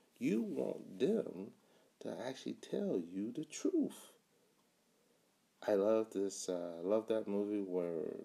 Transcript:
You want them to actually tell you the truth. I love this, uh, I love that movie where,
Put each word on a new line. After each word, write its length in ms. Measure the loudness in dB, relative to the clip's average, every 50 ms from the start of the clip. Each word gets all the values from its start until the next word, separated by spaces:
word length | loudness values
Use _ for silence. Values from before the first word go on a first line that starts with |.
| _ _ _ -2
You 240 | 0 2 2 2 2
want 560 | 0 0 0 0 -2 -2 -4 -8 -10 -2 2
them 540 | 4 4 4 4 0 -2 -6 -8 -8 -10 -12 -16 _ _ _ _ _ _ _ -12
to 180 | -8 -8 -6 -4
actually 340 | -4 -6 -6 -6 -6 -6 -6
tell 440 | -6 -6 -4 -2 -2 0 0 0 0
you 340 | -2 -2 -4 -4 -4 -4 -4
the 120 | -6 -8
truth. 680 | -8 -6 -4 -2 0 2 2 2 0 -2 -8 -16 -20 -20 _ _ _ _ _ _ _ _ _ _ _ _ _ _ _ _ _ _ _ _ _ _ _ _ _ _ _ _ _ 2
I 120 | 4 4
love 360 | 6 6 6 6 6 4 2
this, 380 | 0 0 0 0 -2 -4 -4 -4
uh, 280 | -2 -2 -4 -6 -6 -4
I 40 | 0
love 240 | 2 2 2 2
that 200 | 2 0 0 0
movie 360 | 0 0 0 0 0 0 0 -2
where, 540 | 0 0 0 0 0 0 -2 -2 -4 -4 -6 -10